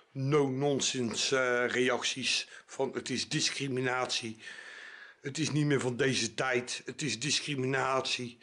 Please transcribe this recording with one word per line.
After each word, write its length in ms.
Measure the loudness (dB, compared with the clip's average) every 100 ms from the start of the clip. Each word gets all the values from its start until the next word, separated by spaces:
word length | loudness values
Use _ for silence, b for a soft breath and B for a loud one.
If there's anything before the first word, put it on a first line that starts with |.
| _
no-nonsense, 1300 | -2 2 4 4 2 2 2 2 0 -2 0 2 2
eh, 300 | 4 2 2
reacties. 800 | 4 4 2 0 -2 0 0 -2 B -10
Van 260 | -4 -2
het 160 | -2 -2
is 180 | -4 -2
discriminatie. 1080 | 0 0 -2 -2 -2 0 0 0 -2 -4 -10 B B B B B B B B
Het 180 | -8 -2
is 120 | 0
niet 160 | 2 4
meer 140 | 2
van 160 | 2 2
deze 380 | 2 2 -2
tijd. 480 | 0 0 0 0 -6
Het 180 | -8 -6
is 160 | -4 -2
discriminatie. 1200 | 0 0 0 -2 0 0 2 2 0 -2 -6 -12